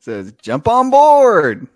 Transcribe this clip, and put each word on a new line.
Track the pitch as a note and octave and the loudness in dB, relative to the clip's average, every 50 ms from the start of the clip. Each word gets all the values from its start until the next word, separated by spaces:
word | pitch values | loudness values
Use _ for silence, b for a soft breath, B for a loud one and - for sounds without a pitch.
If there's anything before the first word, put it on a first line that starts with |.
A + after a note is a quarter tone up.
Says, | _ - A2+ G2+ F#2+ G2 G#2+ _ | _ -12 -14 -14 -14 -16 _ _
Jump | _ - A#2 C#3 - A3+ | _ -10 -10 -6 -4 -2
on | A#3 B3+ C4 C4 | -2 0 -2 2
board. | B3+ C#4 D4 D4+ D4 C#4+ C#4 B3 A3 F3 D3+ B2+ G#2+ G#2+ - - _ | 2 2 4 4 4 4 2 2 2 2 0 -2 -4 -6 -12 -20 _